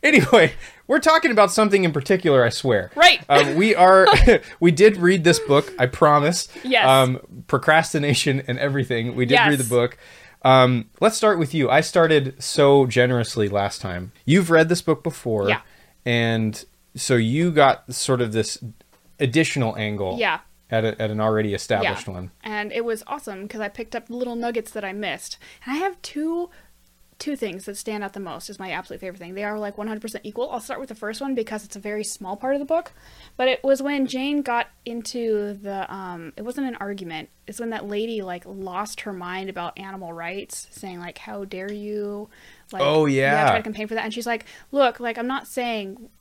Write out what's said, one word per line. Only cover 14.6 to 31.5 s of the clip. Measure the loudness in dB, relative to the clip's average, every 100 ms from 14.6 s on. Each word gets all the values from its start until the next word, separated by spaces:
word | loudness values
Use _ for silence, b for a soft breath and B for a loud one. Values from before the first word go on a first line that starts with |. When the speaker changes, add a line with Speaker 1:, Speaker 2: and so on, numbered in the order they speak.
| 4
Speaker 1:
this | 0
book | 0 -2
before. | -2 -8 -4 -2 0
Speaker 2:
Yeah. | -2 b b b b -4
Speaker 1:
And | 0 0 0 -2 -6 -16 _ _ -12
so | 0 0
you | 2 0 0
got | 4 4 2 -4
sort | -8 -2 0
of | 0
this | -2 -4 -6 -14 -18 _ _ _ _
additional | -2 0 0 0 -2 -2
angle | -6 -4 -4 -2
Speaker 2:
Yeah. | -2 -4 _ _ _
Speaker 1:
at | -2
a, | -2 -4
at | -6
an | -2
already | -2 0 -2
established | -4 -4 -2 -2 -4 -10
Speaker 2:
Yeah. |
Speaker 1:
one. | -12 -14 _
Speaker 2:
And | -12 -10 -8
it | -8 -6
was | -8 -10
awesome | -12 -12 -14 -14
'cause | -10
I | -10
picked | -10 -12 -12
up | -12
little | -10 -8 -6
nuggets | -6 -6 -8
that | -10
I | -10
missed. | -8 -8 -8 -12 -18 b b -10
And | -4
I |
have | -4 -6
two, | -14 -8 -6 -6 -8 b b b _ _ _ _
two | -10 -8
things | -8 -10 -14
that | -14
stand | -10 -8
out | -10
the | -12
most | -12 -12 -14
as | -16
my | -10
absolute | -10 -10 -14
favorite | -14 -14
thing. | -16 -10
They |
are, | -8 -6
like, | -8 -8
one | -10
hundred | -8
percent | -10 -12 -12
equal. | -8 -6
I'll | -8
start | -10 -12
with | -12
the | -12
first | -10 -8
one | -6 -6
because | -6